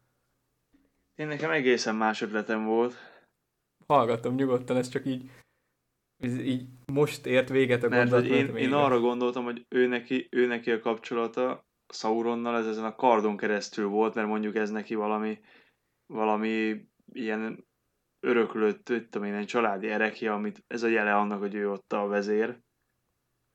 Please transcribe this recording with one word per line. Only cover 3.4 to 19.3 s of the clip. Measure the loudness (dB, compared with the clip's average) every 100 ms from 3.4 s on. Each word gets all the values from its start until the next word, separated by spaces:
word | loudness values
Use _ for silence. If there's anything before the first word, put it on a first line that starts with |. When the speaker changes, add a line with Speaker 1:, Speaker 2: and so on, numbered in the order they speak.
| _ _ _ _ 2
Speaker 2:
Hallgatom | 4 4 0 -2 0
nyugodtan, | 2 0 0 -2
ez | -2
csak | -4 -4
így, | -6 -8 -20 _ _ _ _ _ _ _ _
ez | -6 -4
így | -2 -4 -6 -16 -4
most | 0 0 -2 0
ért | 2 2
véget | 2 4 2
a | 2
Speaker 1:
Mert | 4
Speaker 2:
gondolat, | 4 4 4
Speaker 1:
hogy | 2
én, | 2
Speaker 2:
mert | 0
Speaker 1:
én | 0
Speaker 2:
még |
Speaker 1:
arra | 4 4 4
gondoltam, | 2 2 0 -2
hogy | -4 -6 -4
ő | 2 2
neki, | 2 -2 -4 -2
ő | 2 2
neki | 0 -2
a | -2
kapcsolata | 0 -4 -4 -4 -2 -2 -2 -4 _ _ -18
Sauronnal | -6 0 0 0 -2 -2 -2
ez | -2
ezen | -4 -6
a | 0
kardon | 4 4 4 0
keresztül | -2 -2 -4 -4 -2
volt, | 2 2 0
mert | -2
mondjuk | -2 -2 -2
ez | -2
neki | -4 -6 -4
valami, | -2 -2 -4 -8 _ -20 _ _ _ _ -12
valami | -4 0 0 0 -2 -2 -4 -10 _ _
ilyen | -10 -6 -4 -6 -10 -18 _ _ _ _ _
öröklött, | 0 2 2 0 0 0 -4
mit | -4 -4
tudom | -8
én, | -6